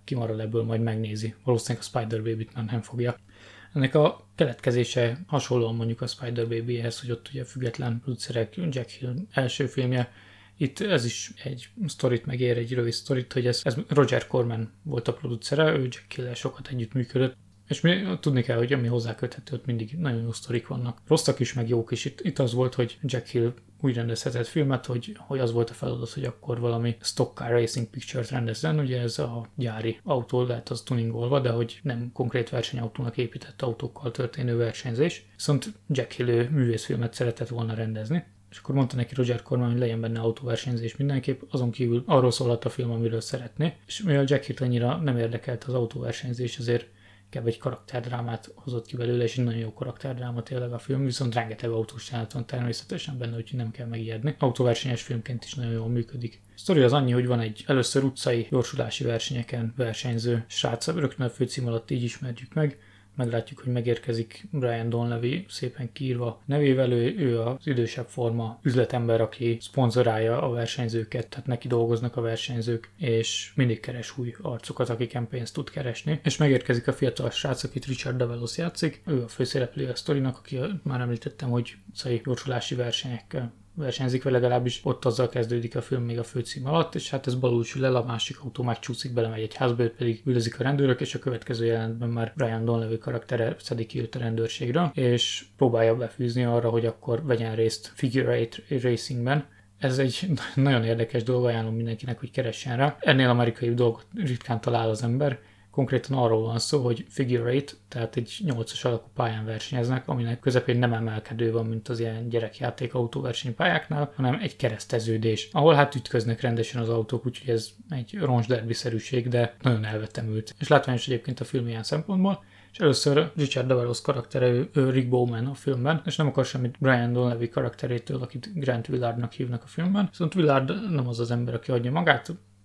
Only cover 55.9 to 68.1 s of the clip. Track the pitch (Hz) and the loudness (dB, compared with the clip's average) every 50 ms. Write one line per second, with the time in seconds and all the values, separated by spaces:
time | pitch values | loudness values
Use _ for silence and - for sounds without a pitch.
55.9 | 123 120 117 - - 120 117 107 - - - - - - - - 185 147 127 120 | -2 -2 -2 -4 -6 -8 -8 -8 -10 -14 -20 -20 -20 -6 0 4 6 8 8 8
56.9 | 135 147 131 123 123 127 123 123 123 117 113 110 107 - - - 139 131 120 - | 6 6 4 4 4 2 2 2 2 0 0 -2 -6 -4 0 2 2 4 2 2
57.9 | - 139 139 135 131 - - 135 120 117 107 - - 127 117 - - 131 120 110 | 2 2 2 2 -2 -2 0 0 2 2 0 2 0 0 0 0 -2 -4 -4 -4
58.9 | - - 131 120 117 113 - - 135 120 117 - 127 120 117 113 117 131 123 113 | -4 -4 -2 -2 -2 -2 -2 -4 -4 -4 -4 -4 -4 -4 -4 -4 -2 -2 -2 -2
59.9 | 107 - - 123 117 113 113 120 120 113 117 - - - - 123 117 113 - - | -2 -4 -2 -2 -2 0 0 2 0 0 -2 -4 -2 -2 0 0 0 -2 -2 -2
60.9 | 165 175 143 120 - - 127 117 - - 127 127 - 135 123 120 113 113 - - | 0 0 0 -2 0 -2 -2 -2 0 -2 -2 -2 -2 -2 -2 -2 -2 -2 -2 -2
61.9 | 143 123 120 117 - - 135 123 117 117 127 - - 156 151 143 - - - - | -2 -2 -2 -4 -4 -6 -8 -8 -8 -10 -12 -4 0 0 0 0 0 -6 -14 -20
62.9 | - - - - - - 123 117 120 117 113 - 131 - - 127 123 123 113 123 | -20 -20 -20 -10 -4 -2 -2 0 0 -2 -2 -4 -10 -8 -4 -2 -2 0 0 0
63.9 | 117 - - 120 113 113 113 110 - - - - - 143 127 120 117 117 113 117 | 0 0 -2 -2 -2 -2 -4 -6 -10 -16 -10 -6 -4 -2 0 0 0 0 -2 0
64.9 | 117 117 120 120 117 113 120 123 143 180 190 - - - 131 120 - - 127 117 | 0 0 0 0 0 0 0 -2 -2 -2 -4 -8 -8 -8 -6 -6 -6 -8 -8 -8
65.9 | - - 135 131 123 120 120 117 - - - 143 139 147 147 139 131 131 131 123 | -8 -6 -4 -2 -2 -2 -2 -4 -6 -6 -4 0 2 4 6 6 6 6 4 4
66.9 | 123 120 117 139 226 208 147 123 117 113 113 120 131 - - 156 135 120 117 113 | 4 2 2 2 0 2 2 2 2 2 0 -2 -2 -2 -2 0 0 2 0 0
67.9 | - 127 117 - | -2 -6 -10 -8